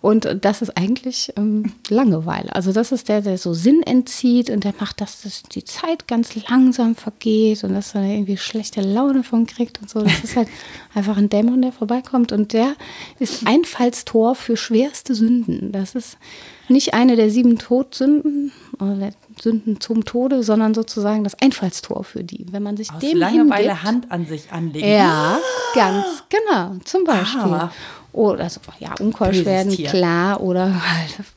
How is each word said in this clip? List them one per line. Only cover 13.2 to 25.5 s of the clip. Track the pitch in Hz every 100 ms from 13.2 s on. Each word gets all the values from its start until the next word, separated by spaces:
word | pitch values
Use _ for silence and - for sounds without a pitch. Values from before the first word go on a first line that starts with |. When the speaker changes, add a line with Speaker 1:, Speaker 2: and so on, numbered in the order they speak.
| 247 - 220
Speaker 1:
Einfallstor | 269 330 - 247 240 - 226 220 254
für | - 226
schwerste | - 226 269 - -
Sünden. | 233 226 247 214 175 196
Das | 196 190 254
ist | 226 - - - - - -
nicht | 254 -
eine | - 254 233
der | 214
sieben | 214 240 233
Todsünden, | - 240 269 - 262 294 302 285 285 - - -
oder | 196 196 196 - _ 220
Sünden | 226 226 220 202
zum | - 226 214
Tode, | 240 262 269
sondern | 220 214 220
sozusagen | 220 226 - 202 214
das | 202 -
Einfallstor | 269 - 190 - - -
für | 190 -
die. | 175 - 175
Wenn | 196
man | 208 208
sich | 214
Speaker 2:
Aus | 160
Speaker 1:
dem | 269 339
Speaker 2:
Langeweile | 190 320 311 208 208
Speaker 1:
hingibt, | 180
Speaker 2:
Hand | 180 240 240
an | 175 165
sich | 156 -
anlegen. | 170 170 151 202
Speaker 1:
Ja, | 208 185 156 151 226 508